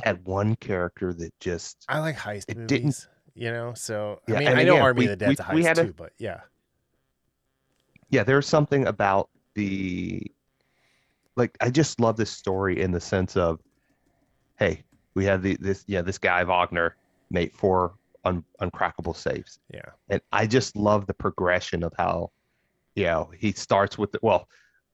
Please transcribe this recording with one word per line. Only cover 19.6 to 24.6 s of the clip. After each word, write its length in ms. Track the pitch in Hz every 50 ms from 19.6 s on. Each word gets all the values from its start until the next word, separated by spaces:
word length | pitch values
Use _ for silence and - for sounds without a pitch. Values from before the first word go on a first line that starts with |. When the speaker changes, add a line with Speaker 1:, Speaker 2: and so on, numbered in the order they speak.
| _ _ -
Speaker 2:
Yeah. 60 | - - - - _ _ -
Speaker 1:
And 100 | 98 - - _ -
I 120 | 104 110 107
just 280 | 113 131 113 - -
love 320 | 104 104 104 107 104 98 98
the 60 | 98
progression 680 | - 113 101 - - 92 87 90 90 - - - 85 85
of 80 | 82 - -
how, 340 | 90 90 87 85 87 - - _ _ _ _ _ _ _ _ _ _ _ _
you 100 | 101 95
know, 260 | 85 82 80 78 76 87 -
he 140 | 110 104 95
starts 440 | - - - 110 98 101 98 - -
with 140 | 104 -
the, 80 | - -
well, 280 | - 110 95 87 - - _ _